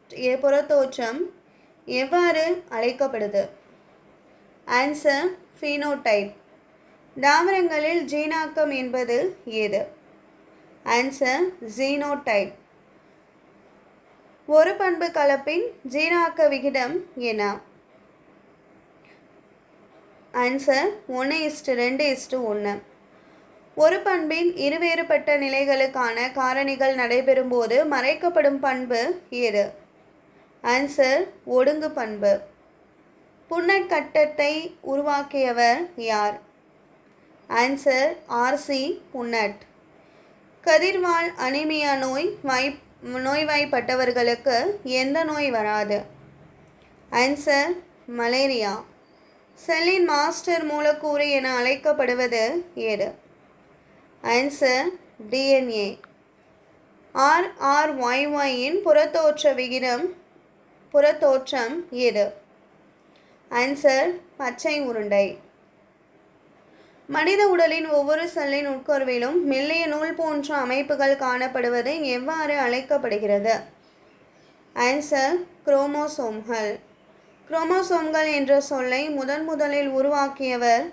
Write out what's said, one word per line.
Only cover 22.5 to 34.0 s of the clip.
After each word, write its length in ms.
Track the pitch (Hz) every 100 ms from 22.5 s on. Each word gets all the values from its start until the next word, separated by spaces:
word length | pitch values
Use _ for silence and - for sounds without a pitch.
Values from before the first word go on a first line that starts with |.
| 208 208 202 - - _ - - - - - -
ஒரு 260 | - 311 381
பண்பின் 540 | 403 359 311 320 349
இருவேறுபட்ட 840 | - 277 320 339 330 330 294 302 294
நிலைகளுக்கான 920 | 277 269 277 269 262 262 240 226 254
காரணிகள் 640 | 262 262 262 277 269 269
நடைபெறும்போது 920 | 262 240 247 262 262 254 247 226 247 311
மறைக்கப்படும் 720 | 277 254 311 349 349 285 277
பண்பு 640 | 277 254 254 240 254 359 -
ஏது? 420 | 240 240 208 202 - - _ _ _ _ _ _ _
ஆன்சர், 640 | 233 247 277 285 262 277 381 -
ஒடுங்கு 460 | - 247 269 302 302
பண்பு. 500 | 302 220 214 202 202 - - _ _ _ _ _ _ _ _ -
புன்னட் 400 | 330 349 392 359
கட்டத்தை 880 | 320